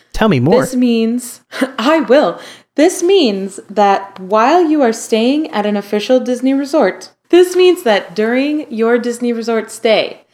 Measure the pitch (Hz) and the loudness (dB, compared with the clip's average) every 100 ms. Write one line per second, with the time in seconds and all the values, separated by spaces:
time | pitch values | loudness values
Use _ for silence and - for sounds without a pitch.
0 | _ - 220 143 127 233 262 254 247 233 | _ -2 0 2 2 2 0 0 0 2
1 | 226 247 - - _ - 262 - 240 320 | 0 -4 -8 -18 _ -6 -6 -2 0 0
2 | 226 262 214 170 - - _ - 320 - | 4 2 2 -2 -14 -20 _ 2 2 2
3 | 339 392 262 196 196 - - 208 202 196 | 2 2 2 0 -6 -10 -8 0 2 2
4 | - - 185 214 233 349 320 302 247 220 | -2 -14 -2 2 2 2 2 2 2 0
5 | - 220 233 294 311 214 208 202 202 208 | -2 0 2 0 -2 -4 -2 -4 -4 -6
6 | 208 254 226 247 254 269 277 311 202 - | -2 -4 -2 -2 0 -2 -2 0 0 -2
7 | - _ _ 339 359 359 359 349 233 202 | -14 _ _ 4 4 4 2 2 0 0
8 | - 175 220 247 285 302 294 214 226 240 | -2 -4 -2 0 -2 -4 -6 -2 0 0
9 | 233 240 240 233 226 226 214 - 226 202 | -2 -4 -4 -4 -4 -4 -4 -6 0 0
10 | - - _ | 0 -8 _